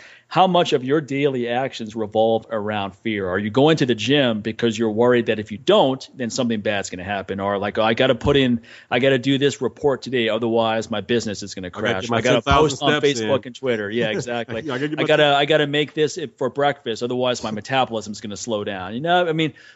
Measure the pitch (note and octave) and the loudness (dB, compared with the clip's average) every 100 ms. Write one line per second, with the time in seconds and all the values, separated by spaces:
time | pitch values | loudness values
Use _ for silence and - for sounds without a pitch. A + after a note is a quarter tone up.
0 | - - _ D#3+ F#3+ F3 D#3 C#3+ B2+ D#3 | -20 -20 _ 2 4 4 4 0 2 0
1 | C#3 C#3 C#3+ C3 A#2 A#2+ C3 - A2 A2+ | 0 0 0 0 -2 -2 -2 -6 -10 -6
2 | G#2 A2 A2+ A2+ - A2+ G#2 G#2+ G2 - | -2 2 4 2 0 -6 -4 -4 -6 -6
3 | A2+ G#2 F#2 F#2+ G#2 G#2+ D3+ D#3+ B2+ A2 | -6 -4 -2 -2 0 4 4 4 2 0
4 | G#2+ D3 B2+ G#2+ A2 G#2+ A#2 G#2+ A2+ G#2+ | 2 2 2 0 -4 -2 -2 0 -2 2
5 | A#2+ B2 A2+ A2 G#2+ G2+ - G#3 C#3 C3 | 4 4 2 -2 -4 -8 2 4 4 0
6 | - - A#2 - A#2+ A2 G#2 G2+ F#2+ F2+ | -8 -8 -8 -2 -2 -2 -2 -4 -4 -8
7 | F2+ G2+ - G2 G2 G2+ G#2 G#2+ A2 A#2 | -6 -6 -6 -4 -2 -2 -2 0 0 2
8 | C3 A#2+ D3 C#3 B2+ A#2 - - - B2 | 2 2 2 2 4 0 -4 -20 -4 0
9 | C3+ C3+ C3 C#3 C#3+ - A#2+ - C#3+ B2 | 2 2 2 2 0 0 -6 0 -2 0
10 | A#2+ C3 A2 A2 A#2 A2+ A2+ A2 G#2+ G#2 | -2 -2 0 0 0 2 2 0 -2 -6
11 | F#2+ A#2+ A2 G2 G2 - F2+ - G#2 F#2+ | 0 -2 -2 -8 -10 -12 -12 -4 -2 -2
12 | A#2 A#2 A#2 A#2+ C#3 C#3 D3+ C#3 C#3+ D3 | -2 0 2 0 4 4 4 2 0 2
13 | C#3+ B2 A2 C3 B2+ A#2+ C3 A2+ G2+ A2+ | 2 0 0 -2 -4 -8 -2 -2 -2 -2
14 | A2+ G#2+ A#2+ A#2+ A#2 A2+ D3+ B2+ D3 D3 | -2 -2 -4 -6 -6 -8 -6 -4 -4 -2
15 | D3+ D3+ D3 C#3+ D3 D#3 D3 D3 D3 D#3+ | 2 4 6 4 4 2 2 0 -2 0
16 | D3 F3+ C#3 - C3 C#3 C#3+ C#3 B2 G#2+ | -2 -2 -10 -4 -4 0 0 0 -6 -6
17 | A#2+ B2 B2+ A#2+ A2+ G#2 G#2 C3 B2 A2+ | -4 0 0 0 -4 -8 -2 0 0 -2
18 | G#2 G#2 G#2+ G2+ - G#2+ G#2 F#2+ F2+ A2+ | -8 -12 -10 -10 -6 -4 -4 -6 -8 -6
19 | E3 F3+ F3 D#3+ D#3 - - | 0 2 2 0 -2 -4 -20